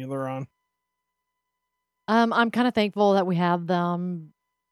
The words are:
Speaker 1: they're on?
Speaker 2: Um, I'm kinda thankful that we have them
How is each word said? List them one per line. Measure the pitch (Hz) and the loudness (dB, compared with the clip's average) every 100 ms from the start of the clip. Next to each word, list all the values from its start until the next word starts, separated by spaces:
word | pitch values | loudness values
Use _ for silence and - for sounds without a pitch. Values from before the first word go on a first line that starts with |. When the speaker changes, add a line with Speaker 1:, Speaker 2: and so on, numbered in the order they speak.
| 131 | -8
Speaker 1:
they're | 135 131 | -8 -6
on? | 131 139 _ _ _ _ _ _ _ _ _ _ _ _ _ _ _ - | -8 -10 _ _ _ _ _ _ _ _ _ _ _ _ _ _ _ 0
Speaker 2:
Um, | 226 226 | 2 2
I'm | 226 233 | 2 0
kinda | 214 247 | 0 0
thankful | 226 208 202 202 | 0 0 2 4
that | 196 185 | 4 2
we | 175 | 0
have | 175 175 170 | 0 0 0
them | 175 175 175 180 175 156 _ _ _ _ | -2 0 -2 -6 -8 -12 _ _ _ _